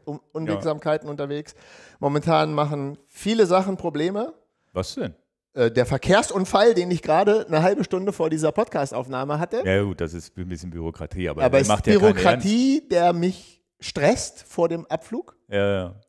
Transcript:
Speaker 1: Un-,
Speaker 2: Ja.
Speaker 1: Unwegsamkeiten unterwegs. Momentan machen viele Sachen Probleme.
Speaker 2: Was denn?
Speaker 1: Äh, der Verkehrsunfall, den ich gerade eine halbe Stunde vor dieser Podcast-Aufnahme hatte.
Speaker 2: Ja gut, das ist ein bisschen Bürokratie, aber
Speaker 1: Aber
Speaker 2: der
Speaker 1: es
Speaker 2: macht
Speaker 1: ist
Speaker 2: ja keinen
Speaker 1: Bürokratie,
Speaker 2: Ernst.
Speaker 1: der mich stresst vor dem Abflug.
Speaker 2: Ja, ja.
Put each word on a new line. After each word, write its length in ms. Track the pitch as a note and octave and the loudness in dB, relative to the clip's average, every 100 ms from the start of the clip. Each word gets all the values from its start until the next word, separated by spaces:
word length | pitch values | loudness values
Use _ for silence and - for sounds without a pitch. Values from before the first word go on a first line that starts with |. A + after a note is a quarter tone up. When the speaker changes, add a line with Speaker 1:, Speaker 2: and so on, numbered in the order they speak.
| - | -14
Speaker 1:
Un-, 100 | D#3 | -14
Speaker 2:
Ja. 40 | _ | _
Speaker 1:
Unwegsamkeiten 760 | D#3+ D#3+ - D#3+ D3+ D#3 D#3 D3+ | -8 -6 -4 -4 -4 -2 -4 -4
unterwegs. 460 | D3 C#3+ D3 D3 - - - - - | -8 -8 -8 -10 -18 -20 -20 -20 -6
Momentan 560 | C#3+ D3 D#3 D#3 D#3 | -2 -2 2 2 2
machen 440 | D3 D3 D3 C#3 D3 _ | 0 -2 -2 -8 -10 _
viele 380 | - G3 A3+ F#3 | -8 0 2 4
Sachen 300 | F#3 F#3+ F#3 | 4 2 -4
Probleme. 560 | E3+ D3 E3+ G3+ C#4+ - _ _ _ | -4 -2 -2 -2 -6 -10 _ _ _
Speaker 2:
Was 220 | F#2 F#2 | -6 -6
denn? 200 | - B2+ - _ _ _ | -6 -10 -10 _ _ _
Speaker 1:
Äh, 180 | C3+ A#2 | 0 2
der 140 | A#2 A#2+ | 2 0
Verkehrsunfall, 880 | C#3 - G3 G#3 G3 F#3 G3 A#3 | 0 2 2 2 -2 0 4 4
den 180 | G3+ F3 | 4 0
ich 100 | E3+ | -2
gerade 440 | - D#3+ G#3 G#3+ - | 0 2 4 2 0
eine 140 | D#3 | 2
halbe 200 | F3+ C4+ | 2 0
Stunde 300 | F#3 F#3 G3 | -2 -4 -4
vor 180 | - D#3+ | -2 -2
dieser 220 | D#3+ D#3 | 0 0
Podcast-Aufnahme 880 | G3+ A#3 D#3+ C#3 A#2+ B2+ C3 C#3 D3+ | 0 -2 -2 -4 -6 -6 -6 -4 -4
hatte. 220 | E3+ A3+ F#2 | -4 -4 0
Speaker 2:
Ja 160 | G2 | 0
gut, 180 | G2+ E2+ | 0 -4
das 140 | E2 | -6
ist 220 | E2+ - - | -8 -14 -12
ein 100 | F2+ | -12
bisschen 220 | E2+ F2+ | -10 -12
Bürokratie, 580 | E2 E2 D#2 D#2 F#2 E2+ | -10 -10 -10 -12 -6 -6
aber 140 | D2+ | -2
Speaker 1:
Aber 80 | - | 2
Speaker 2:
der 120 | C3+ | 2
Speaker 1:
es 60 | G#2 | 2
Speaker 2:
macht 180 | G#2 A2+ | 2 4
Speaker 1:
ist 60 | |
Speaker 2:
ja 60 | G3+ | 6
keinen 120 | G#3+ | 6
Speaker 1:
Bürokratie, 600 | F#3+ F#3 B2+ G3 A#3 C4 D4 | 4 4 2 2 2 2 0
Speaker 2:
Ernst. 140 | - | 0
Speaker 1:
der 200 | F3 F3 | 2 2
mich 520 | F3 F3+ F#3 - _ _ _ | 2 0 -4 -12 _ _ _
stresst 640 | - - D3 B3+ - - | -10 0 2 2 -2 -14
vor 240 | - - E3 | -10 -2 0
dem 180 | E3+ - | -2 -6
Abflug. 500 | D#3+ - A#3+ - _ _ | -8 -6 -10 -10 _ _
Speaker 2:
Ja, 200 | G2+ G2+ | -2 0
ja. 220 | G2 F2+ G2 | 0 -4 -12